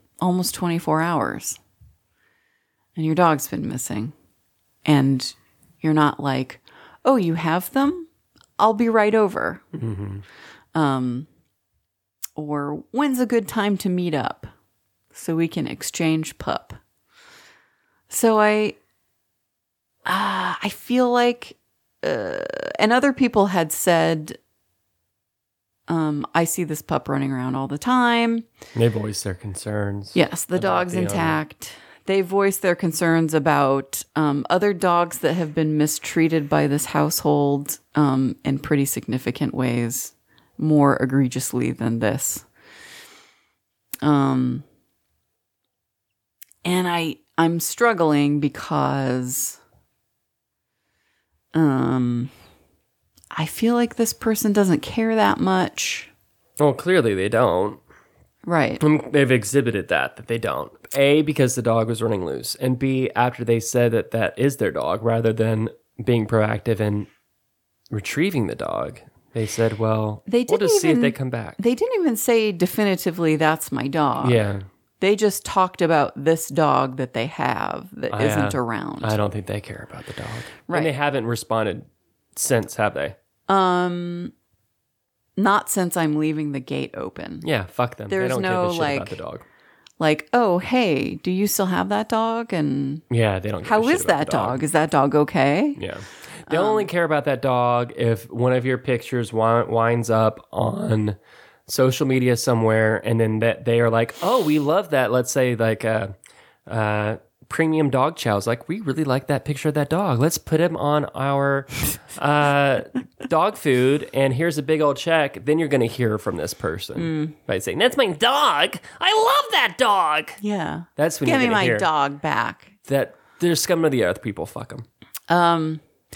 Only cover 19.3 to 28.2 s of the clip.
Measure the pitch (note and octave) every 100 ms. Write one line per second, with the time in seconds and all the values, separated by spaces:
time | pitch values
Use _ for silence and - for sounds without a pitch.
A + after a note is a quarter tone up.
19.3 | _ _ _ _ _ _ _ - F#3+ G3+
20.3 | F#3+ F#3 - G#3 - - B3 B3 A#3+ A#3+
21.3 | A#3+ - - _ _ _ _ - B2 F#2+
22.3 | G#1 G1+ - G1+ - G#3+ B3 C#4 C4 B3+
23.3 | G#3+ G3 F3+ D#3+ - - E3+ D#3+ D#3+ D3+
24.3 | - _ _ _ _ _ _ _ _ _
25.3 | _ _ _ _ _ - E3 D#3 D3 -
26.3 | E3+ E3 - D#3+ D3+ - D3 - C#3+ C3+
27.3 | C3 B2+ C3 C3+ C#3+ - B3+ A#3+ A#3